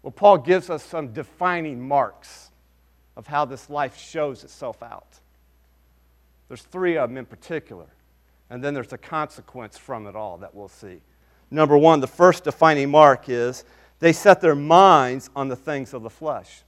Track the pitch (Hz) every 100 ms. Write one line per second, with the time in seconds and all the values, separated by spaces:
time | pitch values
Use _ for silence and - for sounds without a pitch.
0 | 139 - 202 185 131 185 180 156 - 165
1 | 139 113 139 _ 180 175 160 123 131 143
2 | 110 _ _ - _ _ _ _ _ _
3 | _ - 113 147 139 127 _ 147 135 -
4 | - 160 147 127 143 _ 131 - 117 -
5 | _ _ _ _ _ _ _ _ _ _
6 | _ _ _ _ _ 127 _ 180 180 160
7 | 123 131 117 - - 160 _ 95 78 _
8 | _ _ _ _ _ 123 139 147 113 127
9 | - 160 151 - _ 127 107 - - 120
10 | 104 101 107 87 95 101 98 _ 101 90
11 | _ _ _ _ _ 143 151 147 160 156
12 | 127 - 180 170 151 - 160 147 139 151
13 | 147 127 - 123 120 131 _ _ _ _
14 | 170 160 208 185 175 143 147 170 196 160
15 | 127 131 - 139 135 127 - 143 131 131
16 | 110 _ 156 120 92 -